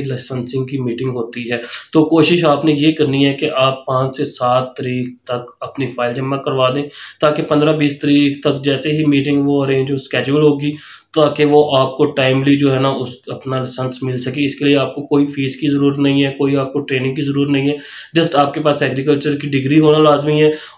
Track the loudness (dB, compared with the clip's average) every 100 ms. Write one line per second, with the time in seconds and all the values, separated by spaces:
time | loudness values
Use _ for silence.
0 | -4 -8 -6 -8 -6 -6 -4 -4 -4 -4
1 | -6 -6 -8 -8 -6 -8 -8 -14 -2 2
2 | 4 4 4 4 2 2 2 2 2 2
3 | 0 2 0 0 -4 0 0 -2 -4 -2
4 | -2 -4 -8 -2 0 0 -2 -8 -6 -4
5 | -6 -10 -8 -8 -8 -16 -14 -8 -8 -4
6 | -4 -4 -4 -4 -4 0 0 0 -6 -10
7 | -20 -2 0 0 0 2 2 2 0 0
8 | 2 2 2 0 -2 0 -2 -2 -2 -2
9 | 2 2 2 0 2 0 0 0 0 -4
10 | -4 -4 0 2 2 2 -4 -6 -14 -20
11 | _ 0 2 2 4 4 4 4 2 0
12 | 0 2 2 2 2 4 4 2 0 -2
13 | -6 -12 -14 -12 -6 -6 -6 -6 -8 -6
14 | -6 -4 -6 -4 -4 -2 2 2 0 -6
15 | -2 0 0 -2 -6 -2 -2 2 2 2
16 | 0 2 0 0 0 0 -2 -4 -4 -2
17 | -2 -4 -4 -2 0 0 0 -2 -8 -18
18 | -4 0 0 2 0 2 0 2 0 -2
19 | 0 0 0 -4 -2 -2 2 4 6 6
20 | 6 4 2 4 4 2 -10